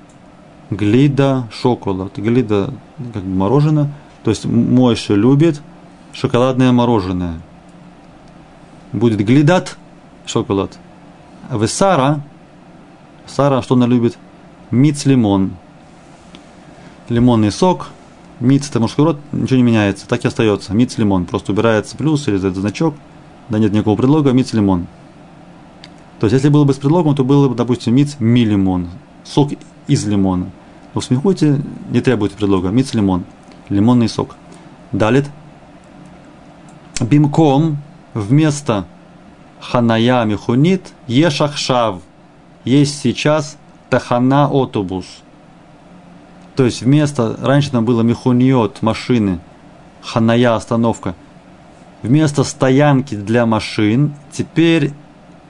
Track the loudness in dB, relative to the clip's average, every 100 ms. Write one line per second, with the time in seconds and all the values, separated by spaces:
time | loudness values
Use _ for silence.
0 | -20 -20 -20 -20 -20 -18 -10 -4 0 2
1 | 2 2 0 0 -6 -4 -2 -2 -4 -6
2 | -6 -6 -2 0 0 0 -2 -8 -14 -16
3 | -12 -10 -6 -2 0 2 2 0 -2 -6
4 | -20 -8 -4 -4 -2 0 2 2 2 0
5 | 0 2 4 4 2 0 -10 -20 -20 -20
6 | -20 -8 -2 0 0 2 2 2 2 0
7 | 0 -4 -6 -8 -14 -20 -20 -20 -20 -20
8 | -20 -20 -20 -20 -20 -20 -20 -20 -10 -2
9 | 0 2 2 4 4 2 -2 -14 -20 -20
10 | -20 -20 -8 -4 -2 -2 -4 -10 -20 -20
11 | -20 -20 -20 -20 -8 -4 -2 0 0 2
12 | 0 -2 -6 -20 -20 -20 -20 -20 -20 -20
13 | -20 -20 -8 -2 0 0 0 2 2 2
14 | 0 -4 -16 -20 -20 -20 -4 2 2 2
15 | 2 2 2 2 -2 -6 -20 -20 -20 -20
16 | -20 -20 -20 -20 -20 -20 -20 -20 -20 -16
17 | -4 2 4 4 2 2 0 0 -6 -20
18 | -20 -20 -20 -4 2 2 0 -4 -2 0
19 | 0 -2 -6 -6 0 2 2 2 0 -2
20 | -6 -4 -4 0 0 0 -2 -2 -2 0
21 | 0 0 -2 -6 -4 0 0 0 -2 -4
22 | -2 -2 -2 -2 -2 -4 -4 -2 -4 -4
23 | -14 -20 -20 -18 -6 0 0 0 0 0
24 | 2 2 2 0 0 0 0 0 -4 -14
25 | -20 -20 -20 -20 -20 -20 -20 -20 -20 -20
26 | -20 -2 0 2 4 4 2 2 0 2
27 | 2 0 2 2 2 0 -2 -2 0 0
28 | 0 -2 0 2 2 0 0 -2 -6 -12
29 | -20 -20 -6 -2 -2 -4 -16 -12 -4 -2
30 | 0 0 0 -2 -6 -12 -20 -20 -12 -8
31 | -4 -2 0 0 0 0 -4 -12 -6 -2
32 | 0 0 -2 -2 -2 0 0 -2 -2 -2
33 | 0 -2 -6 -18 -20 -18 -4 0 2 2
34 | 0 -2 -8 -10 -20 -20 -20 -20 -8 -2
35 | 0 0 -2 -8 -20 -20 -20 -20 -20 -20
36 | -20 -20 -20 -20 -20 -20 -20 -20 -12 -6
37 | 2 2 2 2 2 2 0 -4 -10 -20
38 | -12 -8 0 2 2 0 -4 -4 -6 -16
39 | -20 -20 -20 -20 -20 -20 -4 0 2 2
40 | 2 2 0 -2 -2 2 2 0 -4 -16
41 | -4 0 2 0 -4 -4 -2 0 0 -4
42 | -12 -20 -20 -20 -20 -10 0 2 0 -2
43 | -4 -2 0 -2 -4 -14 -20 -20 -4 -4
44 | -2 0 2 2 2 0 -2 -4 -6 -8
45 | -12 -18 -20 -20 -20 -20 -20 -20 -20 -20
46 | -20 -20 -20 -20 -8 -2 0 0 0 2
47 | 0 -2 -4 -4 0 0 0 -2 0 0
48 | 0 0 0 2 2 2 0 -2 -4 -4
49 | -2 0 0 -4 -10 -20 -20 -20 -20 -20
50 | -6 0 2 2 2 0 -2 -2 -2 -2
51 | -6 -10 -16 -20 -20 -20 -20 -20 -20 -10
52 | 0 2 2 0 -4 0 2 4 4 2
53 | -2 -6 -2 0 0 0 -4 -2 0 2
54 | 0 -4 -12 -10 -6 0 2 2 -2 -6
55 | -20 -20 -20 -20 -20